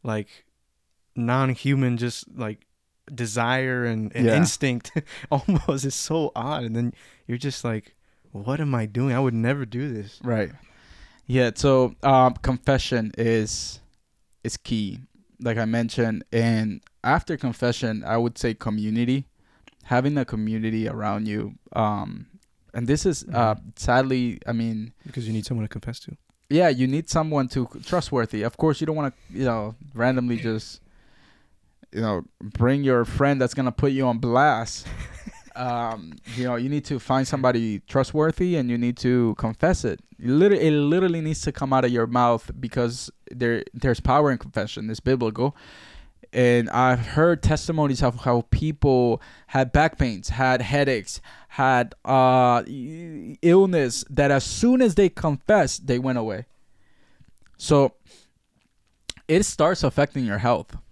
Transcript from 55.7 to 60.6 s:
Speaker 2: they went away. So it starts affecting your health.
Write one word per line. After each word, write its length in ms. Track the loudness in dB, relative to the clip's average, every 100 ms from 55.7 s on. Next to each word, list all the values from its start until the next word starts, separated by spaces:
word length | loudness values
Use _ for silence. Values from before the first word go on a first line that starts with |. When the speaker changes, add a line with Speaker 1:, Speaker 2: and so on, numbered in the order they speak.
| -2 -2
Speaker 2:
they 140 | -2
went 180 | 0 -2
away. 280 | -4 -6 -10 _ _ _ _ _ _ _ -20 _ -20 _
So 380 | 2 4 4 _ _ -20 _ _ _ _ _ _ _ _ _ -20 0
it 160 | 2
starts 400 | 2 2 2 2
affecting 400 | 0 2 0 0 -2
your 120 | 0
health. 400 | 0 0